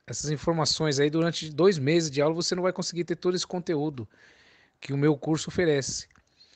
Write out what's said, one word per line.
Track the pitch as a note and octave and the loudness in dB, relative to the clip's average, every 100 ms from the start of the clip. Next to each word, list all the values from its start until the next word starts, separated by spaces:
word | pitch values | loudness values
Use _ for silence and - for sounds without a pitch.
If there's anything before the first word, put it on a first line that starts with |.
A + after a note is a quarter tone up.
| - | -12
essas | B2 D3 | -8 -4
informações | D3 - E3 D3 - D#3 C3+ | -2 0 0 0 0 0 2
aí | D3+ | 2
durante | D#3+ E3 D#3+ D#3 | 2 0 -2 -4
dois | D3 F#3+ E3+ | 4 4 4
meses | C3 E3+ D#3 | 2 2 2
de | C3+ | 0
aula, | D3 E3 | 0 0
você | E3 | -2
não | F3+ | -2
vai | F#3 | -2
conseguir | F#3 F3 E3+ E3+ | -2 -4 -4 -4
ter | E3 | -2
todo | F3+ | -2
esse | F3+ - | -2 -4
conteúdo | F3+ F3 D3+ D#3 C3 G#2+ _ - _ _ _ _ _ | -6 -2 -2 -2 -4 -10 _ -20 _ _ _ _ _
que | - | -6
o | C#3 | 2
meu | D3+ D3 | 2 2
curso | - D#3+ - | 0 -2 -2
oferece. | - E3+ C#3 B2+ - - _ _ _ _ | 0 2 2 0 -8 -12 _ _ _ _